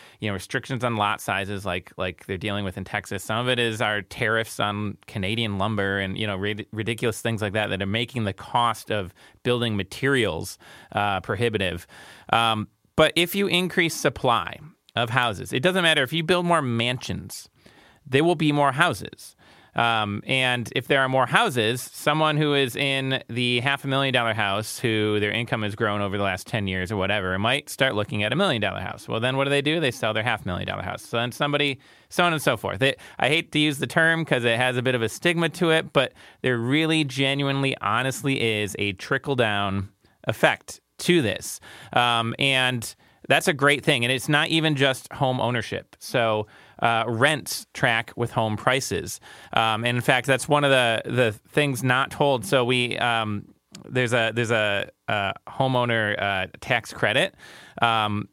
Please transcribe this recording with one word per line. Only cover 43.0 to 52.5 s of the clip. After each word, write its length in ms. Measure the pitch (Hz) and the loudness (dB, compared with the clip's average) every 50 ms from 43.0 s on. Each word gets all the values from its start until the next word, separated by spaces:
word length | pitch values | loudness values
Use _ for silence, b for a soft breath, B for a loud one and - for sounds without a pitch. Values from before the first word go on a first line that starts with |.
| b b b b b | b b b b b
that's 200 | - 131 160 - | 2 2 4 4
a 60 | 190 156 | 2 2
great 300 | 131 143 143 147 127 - | 4 4 4 4 4 2
thing. 200 | 165 147 120 120 | 2 2 2 2
And 60 | 123 | 2
it's 180 | 131 123 - - | 0 0 2 2
not 200 | 147 147 156 - | 2 2 2 2
even 260 | 160 160 156 160 151 | 2 2 2 2 2
just 360 | 131 139 135 127 - - - | 4 2 2 2 0 -6 -12
home 280 | - - 143 131 127 127 | -4 -2 -2 0 0 0
ownership. 560 | 110 117 123 117 104 - 101 92 - _ - _ | 0 0 0 -2 -4 -4 -8 -8 -8 _ -18 _
So, 480 | - - - 127 117 113 107 107 107 B B B B B B B | -10 -2 0 0 2 2 2 0 -2 B B B B B B B
uh, 260 | - 117 117 113 113 | 0 2 2 2 0
rents 580 | 120 117 110 135 151 156 - - - - - - - - | 0 2 4 4 4 4 0 -4 -8 -10 -10 -10 -12 -4
track 380 | - 147 123 113 113 113 - - | 0 2 2 2 2 0 -4 -6
with 160 | - 120 113 | -6 -6 -2
home 260 | - 123 113 110 107 | 0 0 0 0 -2
prices. 640 | 104 - 127 131 135 - - 98 82 - 90 - - B B B B B B - | 0 0 0 0 0 0 -2 -4 -4 -4 -6 -10 -12 B B B B B B 0
Um, 320 | 113 113 113 110 107 117 | 0 2 2 0 0 0
and 120 | 120 120 | 0 0
in 40 | 123 | 2
fact, 260 | - - 131 123 120 | 2 2 2 2 4
that's 220 | 143 131 123 - - | 2 2 2 2 2
one 140 | 147 147 143 | 2 4 4
of 80 | 139 | 4
the, 300 | 135 127 120 117 113 - - | 4 4 4 4 2 0 -2
the 260 | - 120 123 123 110 104 - _ _ | -2 2 2 2 2 0 -4 _ _
things 340 | - 151 147 143 131 117 131 | 0 0 2 2 0 0 2
not 280 | 127 123 131 135 - | 2 2 2 2 -2
told. 340 | - - 151 143 135 117 95 | 0 2 2 2 2 2 0
So 200 | - | 2